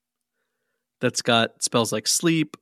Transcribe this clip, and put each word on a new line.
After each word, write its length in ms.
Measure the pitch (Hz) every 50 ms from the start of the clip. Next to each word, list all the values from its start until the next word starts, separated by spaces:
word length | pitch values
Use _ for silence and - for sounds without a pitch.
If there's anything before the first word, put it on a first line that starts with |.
| _ _ _ _ _ _ _ _ _ _ _ _ _ _ _ _ _ _ _ -
that's 220 | - 120 - -
got 400 | - - 117 117 113 110 - -
spells 300 | - - - 123 113 -
like 160 | 107 110 - -
sleep, 500 | - - - 170 165 160 151 - - -